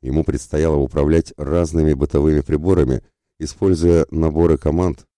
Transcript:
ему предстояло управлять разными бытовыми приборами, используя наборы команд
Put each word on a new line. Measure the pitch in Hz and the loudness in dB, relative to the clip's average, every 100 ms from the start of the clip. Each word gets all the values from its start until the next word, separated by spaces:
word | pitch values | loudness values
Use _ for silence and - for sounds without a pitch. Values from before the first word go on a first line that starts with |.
ему | 65 73 | -4 -2
предстояло | 78 65 - 76 80 73 | -2 -4 -4 -2 0 0
управлять | 67 73 73 82 - - | -2 -2 0 0 -2 -6
разными | 71 85 82 82 78 | -4 -2 -2 0 0
бытовыми | 69 71 73 76 76 | 0 -2 0 2 0
приборами, | 71 76 85 90 67 64 - _ _ - | 0 -2 0 0 0 -2 -6 _ _ -12
используя | 78 - 98 85 85 85 - | -12 -4 -2 2 4 2 2
наборы | 82 80 76 85 76 | -2 -2 2 2 2
команд | 78 82 90 71 _ | 0 -2 -2 -4 _